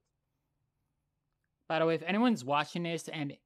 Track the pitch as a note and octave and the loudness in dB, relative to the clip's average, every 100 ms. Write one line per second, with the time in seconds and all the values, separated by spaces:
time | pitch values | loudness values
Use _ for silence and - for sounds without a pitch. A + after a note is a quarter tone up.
0 | _ _ _ _ _ _ _ _ _ _ | _ _ _ _ _ _ _ _ _ _
1 | _ _ _ _ _ _ - D#3+ E3 D#3+ | _ _ _ _ _ _ -4 2 2 2
2 | D#3+ G#3 B3 G3+ B2 C#3+ D3+ F3 E3+ E3 | 0 2 4 2 0 0 0 -2 -4 -4
3 | - D#3+ C#3+ - | -6 -8 -8 -8